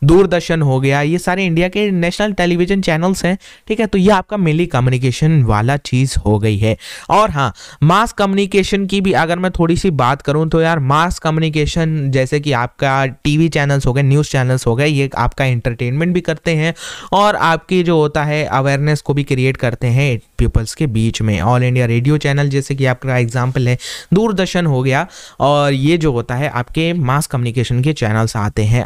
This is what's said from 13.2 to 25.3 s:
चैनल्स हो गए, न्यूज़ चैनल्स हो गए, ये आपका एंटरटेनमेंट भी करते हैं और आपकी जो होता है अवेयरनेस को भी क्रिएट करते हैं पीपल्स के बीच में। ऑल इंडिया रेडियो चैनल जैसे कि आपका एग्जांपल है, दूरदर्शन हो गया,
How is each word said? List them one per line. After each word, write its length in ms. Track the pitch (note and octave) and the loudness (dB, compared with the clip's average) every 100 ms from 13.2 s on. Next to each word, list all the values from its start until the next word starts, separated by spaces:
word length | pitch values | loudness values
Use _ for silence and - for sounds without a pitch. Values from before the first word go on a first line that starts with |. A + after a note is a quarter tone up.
| D3+ D3 E3 | -2 2 2
चैनल्स 360 | D3+ C#3+ C#3 C3 | 2 0 0 0
हो 80 | |
गए, 80 | B2+ | 0
न्यूज़ 260 | C3+ C#3+ D3 | 2 2 2
चैनल्स 380 | C#3 B2+ C3 - | 0 0 0 0
हो 80 | A#2 | 0
गए, 120 | D#3+ | 0
ये 220 | C#3+ C3+ - | 0 -2 -2
आपका 280 | A#2+ - C3+ | -2 0 -2
एंटरटेनमेंट 680 | A#2+ B2 A#2 B2 C#3 E3+ | 0 -2 -4 -4 -2 -2
भी 80 | F3+ | -2
करते 340 | F3 D#3 E3+ D#3 | -2 -4 -2 0
हैं 180 | D#3+ E3 - - - | -2 -4 -10 -16 -4
और 220 | F#3 G#3 - | 0 0 2
आपकी 460 | E3 D#3+ - F#3 | 0 0 0 0
जो 140 | E3+ E3 | 2 2
होता 260 | D3+ D3+ | 2 0
है 200 | D3 D3+ D3 | -2 -2 -2
अवेयरनेस 560 | B2 C3+ C#3 D3 D3 | -2 0 0 0 -2
को 120 | - | -2
भी 100 | C#3+ | -2
क्रिएट 340 | C#3 C3 C3 C3 | -2 0 0 0
करते 300 | B2 - B2 | -4 -2 0
हैं 320 | B2 C#3 A2+ - - | 0 0 -2 -6 -2
पीपल्स 360 | A#2 - A2+ - | 0 0 -2 -4
के 120 | D#3 | -2
बीच 340 | A2 A2+ - | 0 0 0
में। 180 | A2 G2 | -2 0
ऑल 220 | F#2+ B2 | 2 2
इंडिया 220 | B2+ B2+ A#2+ | 2 0 0
रेडियो 320 | A#2 B2+ D3+ | 0 2 0
चैनल 320 | C#3+ C#3+ C#3+ | 0 0 0
जैसे 260 | C#3 - C#3 | -2 -4 -2
कि 100 | C3 | -2
आपका 320 | B2+ C3+ B2+ | -2 -2 -2
एग्जांपल 500 | A#2+ B2 B2 C3 B2 | 0 -2 -2 0 0
है, 100 | B2 - - - | -2 -4 -12 -2
दूरदर्शन 520 | F#3 A3+ F#3+ F#3 F3+ E3+ | 2 2 0 -2 0 0
हो 160 | C3 | 0
गया, 240 | C3 C3+ F3+ - - | 0 0 -2 -10 -16